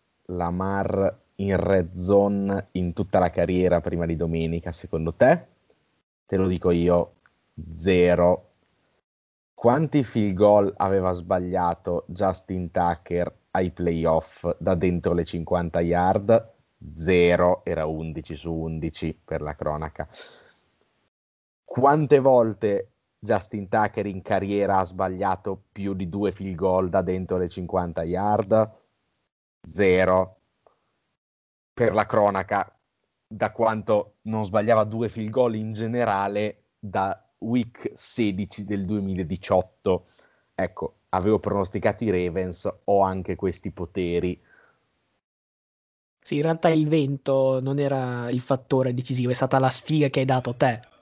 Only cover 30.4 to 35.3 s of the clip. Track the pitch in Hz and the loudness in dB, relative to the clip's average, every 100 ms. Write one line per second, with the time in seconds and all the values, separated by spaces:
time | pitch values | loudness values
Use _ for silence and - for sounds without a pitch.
30.4 | _ _ _ _ _ _ _ _ _ _ | _ _ _ _ _ _ _ _ _ _
31.4 | _ _ _ - 113 104 101 113 101 98 | _ _ _ -2 0 2 2 2 2 2
32.4 | 95 101 - _ _ _ _ _ - 104 | -2 -4 -4 _ _ _ _ _ -14 -6
33.4 | 104 - 110 110 98 104 - _ 110 110 | -6 0 0 0 0 0 0 _ -6 -6
34.4 | 98 107 107 110 107 113 113 117 107 | -2 0 2 2 2 -2 -6 -6 -4